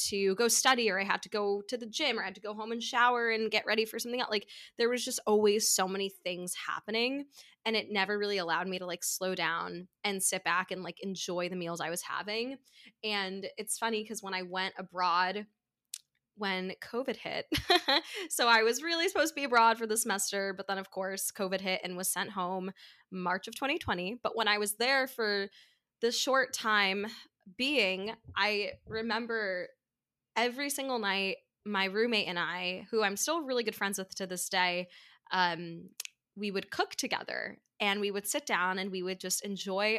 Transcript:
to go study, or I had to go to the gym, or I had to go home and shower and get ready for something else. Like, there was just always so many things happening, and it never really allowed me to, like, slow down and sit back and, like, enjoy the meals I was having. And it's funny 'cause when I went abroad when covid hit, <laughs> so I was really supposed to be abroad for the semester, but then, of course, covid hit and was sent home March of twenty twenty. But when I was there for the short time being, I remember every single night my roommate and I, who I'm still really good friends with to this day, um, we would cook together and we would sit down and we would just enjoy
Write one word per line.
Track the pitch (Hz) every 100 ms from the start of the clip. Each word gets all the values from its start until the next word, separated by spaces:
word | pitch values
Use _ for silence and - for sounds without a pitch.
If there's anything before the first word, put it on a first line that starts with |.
| -
to | 202 196
go | 190 233
study, | - 262 254 226
or | 190
I |
had | 196 -
to | -
go | 214 202 202
to | 202 247
the | 233
gym, | 214 294 226
or |
I | 190
had |
to | 190
go | 202
home | 214 220
and | 233
shower | 226 247 247 240 233
and | 220 220
get | 214
ready | - 220 220
for | 233
something | 240 247
else. | -
Like, | 214 - - - -
there | 240
was | 247
just | 240 240 -
always | 214 214 208 214
so | - 190
many | 190 196
things | - 180 180 180
happening, | - - - - 220 240 277 285 - - _
and | 226
it | 220 -
never | 202 190 208
really | 208 202
allowed | 170 165 185
me | 185
to, |
like, | 180 175
slow | - - 185
down | 180 165 165 180 175 180 _
and | 208 190
sit | - 185
back | 170 175 185
and, | 185
like, | 175 180
enjoy | 196 185 - 175 175
the | 185
meals | 170 170
I | 160
was | 175
having. | - 139 190 220 247 269 _ - - _
And | 214 208 190 190 190 -
it's | 208 -
funny | 226 220
'cause | 214 214
when | 190
I | 185
went | 180 185 190 -
abroad | 185 175 180 170 185 196 208 _ _ _ _ - _ _ _
when | - 202 185 185 -
covid | - 233 262 220
hit, | - - - 311 -
<laughs> | 349 - 285 - 427 349
so | - 240
I | 226
was | 220 247
really | 320 330 339
supposed | - 311
to |
be | 294
abroad | 277 240 226 226
for | 226
the | 220
semester, | 226 196 - 202 196
but | 190 196
then, | 190
of | 190
course, | 190 190 190 -
covid | - 190 190
hit | 190 185
and | 180 180
was | 185
sent | 180 190
home | 202 180 190 185 - - - _
March | 185 180 185 -
of |
twenty | - 269 330
twenty. | - 180 180
But | 240 220
when | - 214
I | 208
was | 208 -
there | 240 269 262
for | - 214 202 202 - - _ _ _
the | 233
short | 233 - 262 -
time | - 226 214 196 196 214 226 - _ - -
being, | 262 294 196 185 202 226 -
I | - 208 208 202 - -
remember | 220 226 214 233 226 202 180 - _ _ _ _ _ _
every | - 240 247 285
single | 277 269 247
night | 202 190 196 - _ _
my | 208 202
roommate | 190 196 240 220 180
and | 175
I, | 160 175 180 185 -
who | 226
I'm | 202 202
still | - 339
really | 269 247
good | 214
friends | 214 196 196
with | 190
to | - 185
this | 180 -
day, | 190 180 175 180 - - - -
um, | 185 180 165 170 165 185 _ - - _
we | - 208
would | 190 -
cook | - 381
together | - 170 - - 62 - - _ _
and | 208 202
we | 202
would | 202 202
sit | 285 -
down | 196 180 180
and | 196
we | 185
would | 180 185
just | 185 -
enjoy | 208 190 202 190 208